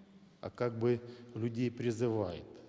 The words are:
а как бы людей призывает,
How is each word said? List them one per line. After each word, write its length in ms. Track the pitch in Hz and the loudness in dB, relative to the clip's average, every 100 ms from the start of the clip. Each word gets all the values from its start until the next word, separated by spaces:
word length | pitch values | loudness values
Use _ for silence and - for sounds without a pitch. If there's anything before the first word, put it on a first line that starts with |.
| - - - - | -20 -20 -20 -10
а 80 | - | -10
как 300 | - 123 113 | -2 -2 2
бы 220 | 117 120 117 - - 113 | 4 4 0 -14 -10 -2
людей 340 | 117 117 120 | -2 2 0
призывает, 760 | 120 120 110 123 110 92 85 - - | 2 0 2 2 2 0 -2 -8 -16